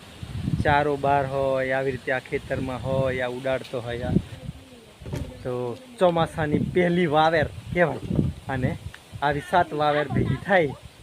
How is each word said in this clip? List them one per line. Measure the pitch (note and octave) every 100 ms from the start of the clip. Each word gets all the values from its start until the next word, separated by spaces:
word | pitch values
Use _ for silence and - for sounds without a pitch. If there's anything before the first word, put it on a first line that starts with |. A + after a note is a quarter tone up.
| - - - - - -
ચારો | D#3 C#3+ D3 C#3
બાર | C#3 C#3+ C3+
હોય, | C#3 C3+ C3+ C3 C3
આવી | C3+
રીતે | B2+ -
આ | C3
ખેતરમાં | - C#3 - C3 C3 B2
હોય, | B2+ C3 C3+ B2+ B2+
આ |
ઉડાડતો | B2+ C3+ C3 - B2+
હોય, | A#2+ A#2+ B2
આ | - - - - - C4 A#3+ A3 - - - - -
તો | C3 B2 B2 A2+ - -
ચોમાસાની | F#3 E3+ D#3+ E3 D3+ D3+ -
પહેલી | F#3 F3 F3 E3+
વાવેર | D3+ D#3+ E3 C#3 - -
કહેવાય. | F3 E3 A#2+ - - - - -
અને | C3 D3 - - - - -
આવી | C#3+ D3 -
સાત | F3+ E3+
વાવેર | D3+ D3+ D3 D3
ભેગી | - A2+ C3 F3
થાય | F#3+ D3 A#2+ - -